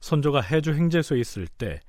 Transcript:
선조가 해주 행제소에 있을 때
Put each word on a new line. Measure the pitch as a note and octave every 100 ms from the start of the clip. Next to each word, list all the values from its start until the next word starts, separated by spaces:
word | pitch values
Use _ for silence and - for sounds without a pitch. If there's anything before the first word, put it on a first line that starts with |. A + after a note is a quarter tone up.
선조가 | - D3+ D3 C#3+
해주 | G2 D#3 D3+
행제소에 | D3 E3+ E3+ D3+ C3
있을 | A#2 - F2
때 | - G#2+ C#2+